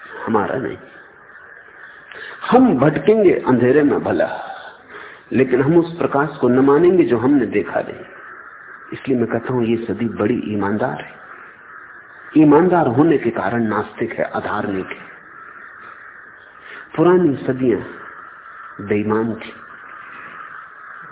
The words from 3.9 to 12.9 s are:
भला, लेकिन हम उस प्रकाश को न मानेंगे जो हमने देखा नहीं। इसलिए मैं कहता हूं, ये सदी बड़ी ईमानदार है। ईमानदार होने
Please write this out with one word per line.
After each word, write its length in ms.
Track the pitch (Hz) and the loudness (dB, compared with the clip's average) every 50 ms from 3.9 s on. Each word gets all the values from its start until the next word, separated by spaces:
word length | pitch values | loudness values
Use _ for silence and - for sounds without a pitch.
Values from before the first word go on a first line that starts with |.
| 104 82 | 2 0
भला, 260 | 82 98 98 78 76 - - - - - - - - - - - - - - - - - - - - - | 0 -2 0 0 -2 -2 -4 -8 -12 -14 -14 -16 -16 -20 -20 -20 -20 -20 -20 -20 -20 -20 -20 -20 -10 -4
लेकिन 300 | - 117 131 127 120 123 | 0 0 2 2 2 0
हम 140 | 135 147 170 | 2 4 4
उस 200 | 170 160 165 - - | 4 2 2 -2 -4
प्रकाश 380 | 139 - 139 139 151 156 - - | -4 -2 0 0 -2 -2 -2 -2
को 80 | - 123 | 0 2
न 100 | 123 131 | 4 4
मानेंगे 460 | 135 139 143 147 175 180 190 175 147 | 4 4 4 6 6 4 6 4 4
जो 140 | 117 120 110 | 4 2 2
हमने 280 | 120 139 147 135 113 | 2 4 4 4 2
देखा 340 | 90 95 101 - - - 104 | 2 0 -2 -2 -2 -4 -6
नहीं। 240 | - - - - - - - - - - - - - - - - - - - - - - | -6 -6 -10 -14 -16 -18 -20 -20 -20 -20 -20 -20 -20 -20 -20 -20 -20 -20 -20 -20 -16 -14
इसलिए 260 | - - - 135 131 120 | -14 -8 -4 -2 0 0
मैं 80 | 113 | 0
कहता 260 | 110 120 113 - - | 0 -2 -4 -4 -2
हूं, 100 | 127 123 | -2 -2
ये 140 | 117 113 117 | 0 0 0
सदी 320 | 110 - - 95 104 117 110 | -2 -2 -6 -6 -4 -4 -4
बड़ी 340 | 95 92 104 107 123 101 - | -2 -2 0 0 0 -2 -2
ईमानदार 540 | - 107 101 98 98 107 104 123 135 - - | -4 -4 -4 -2 -2 -2 -2 -2 -4 -6 -8
है। 120 | - - - - - - - - - - - - - - - - - - - - - - - - - - - | -12 -16 -18 -20 -20 -20 -20 -20 -20 -20 -20 -20 -20 -20 -20 -20 -20 -20 -20 -20 -20 -20 -20 -20 -8 0 4
ईमानदार 500 | 151 156 147 143 156 180 180 180 170 151 | 6 6 8 8 6 6 4 4 2 2
होने 320 | 127 | 2